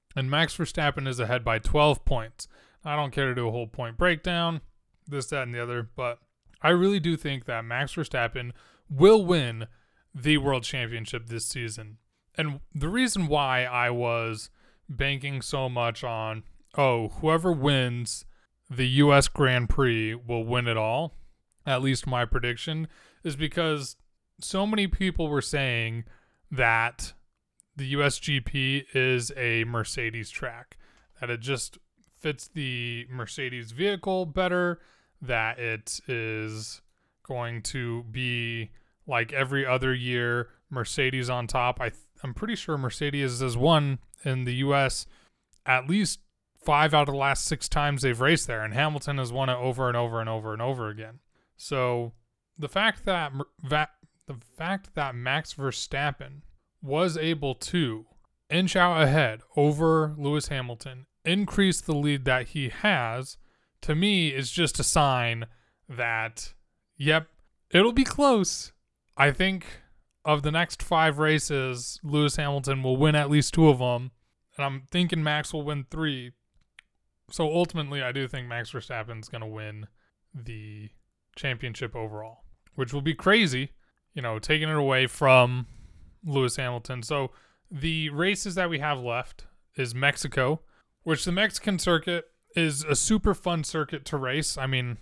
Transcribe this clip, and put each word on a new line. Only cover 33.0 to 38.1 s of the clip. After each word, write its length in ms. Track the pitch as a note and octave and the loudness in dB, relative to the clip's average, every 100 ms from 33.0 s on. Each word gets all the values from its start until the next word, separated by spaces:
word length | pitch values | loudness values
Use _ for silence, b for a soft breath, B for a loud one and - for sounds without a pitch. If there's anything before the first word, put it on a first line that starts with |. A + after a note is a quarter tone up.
| A#2+ | -10
Mercedes 640 | B2+ A2+ - C3 B2 A2+ | -10 -10 -8 -8 -8 -12
vehicle 540 | A#2 G3+ G3 G3 F#3 F3 | -2 -2 -2 -2 -2 -2
better, 520 | F#3 F3+ F3+ F3 E3+ b b b b | -2 0 2 0 -2 b b b b
that 360 | B2+ A#2+ A2 B2 | -2 0 0 -4
it 420 | A#2 A2+ - - - | -6 -6 -8 -10 -6
is 760 | A#2+ A2+ A2 A2 A2 A2 - _ _ _ _ | -6 -4 -6 -6 -8 -12 -16 _ _ _ _
going 400 | - B2+ A#2 A#2 | -10 -8 -6 -6
to 400 | A2 C3+ A#2+ A#2 | -6 -4 -4 -6
be 680 | A#2 | -8